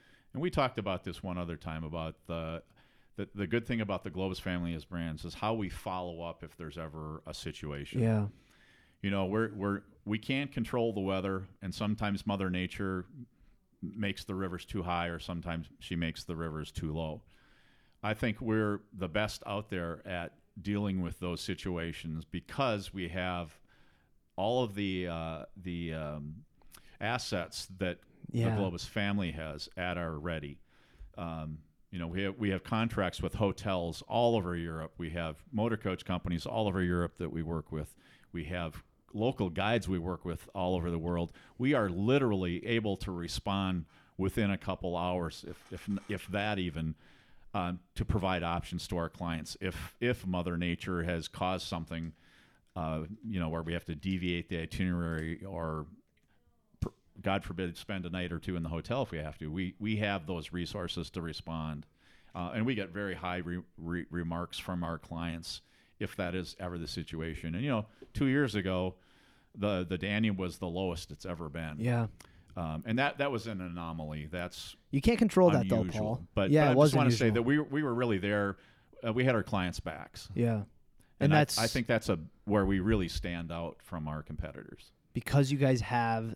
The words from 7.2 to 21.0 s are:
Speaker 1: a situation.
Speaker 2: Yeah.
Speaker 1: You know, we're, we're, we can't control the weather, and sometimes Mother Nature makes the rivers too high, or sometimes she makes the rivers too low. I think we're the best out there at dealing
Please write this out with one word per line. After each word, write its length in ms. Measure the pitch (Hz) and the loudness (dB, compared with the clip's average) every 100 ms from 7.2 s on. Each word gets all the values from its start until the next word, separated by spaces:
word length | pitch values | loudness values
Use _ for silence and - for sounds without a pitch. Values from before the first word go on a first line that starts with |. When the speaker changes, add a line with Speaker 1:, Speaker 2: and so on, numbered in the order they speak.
| - | -10
Speaker 1:
a 60 | |
situation. 640 | 76 80 - 76 71 71 - | -10 -8 -8 -6 -6 -4 0
Speaker 2:
Yeah. 260 | 113 107 104 - - - - - _ _ | 4 4 0 -4 -20 -20 -20 -20 _ _
Speaker 1:
You 80 | 101 | -2
know, 160 | 98 92 | 0 2
we're, 260 | 107 110 | 2 0
we're, 260 | 107 101 98 - - | 0 0 0 -4 -10
we 140 | 101 107 | -4 -2
can't 320 | - 135 139 | 0 -2 -2
control 420 | 135 110 123 117 | -2 0 2 2
the 80 | 104 | 2
weather, 440 | 95 95 98 95 95 - | 0 0 0 -2 -6 -10
and 100 | 98 | -8
sometimes 540 | - 107 107 104 98 104 | -2 0 0 0 -2 0
Mother 240 | 98 95 | 0 0
Nature 560 | 90 90 - 98 92 90 139 120 _ - - _ _ | 0 -2 -2 -2 -2 -6 -12 -18 _ -20 -20 _ _
makes 420 | 85 101 101 95 | -8 -2 -2 -2
the 100 | - 95 | -4 -2
rivers 280 | 95 90 | -2 -4
too 180 | - 107 | -6 -4
high, 220 | 87 87 85 | 0 0 0
or 120 | 82 | -2
sometimes 480 | - 87 87 82 80 - | -6 -6 -4 -4 -6 -12
she 160 | - 85 | -4 0
makes 260 | 80 - | 0 -2
the 140 | - 82 | -6 -4
rivers 340 | 82 78 73 | -4 -4 -6
too 220 | - 80 | -4 -2
low. 300 | 80 80 78 - - - - - _ _ _ | -2 -4 -6 -12 -20 -20 -20 -20 _ _ _
I 120 | 104 | -4
think 260 | 107 123 104 | 0 -2 0
we're 400 | 117 110 104 101 - 92 | 2 2 2 0 -4 -6
the 120 | 90 | -2
best 340 | 104 107 - - | 0 0 -2 -6
out 220 | 104 107 | -6 -4
there 380 | 92 85 82 98 | -4 -4 -6 -6
at 280 | 90 85 - _ - | -6 -6 -10 _ -8
dealing 400 | 98 101 104 92 | -2 0 2 0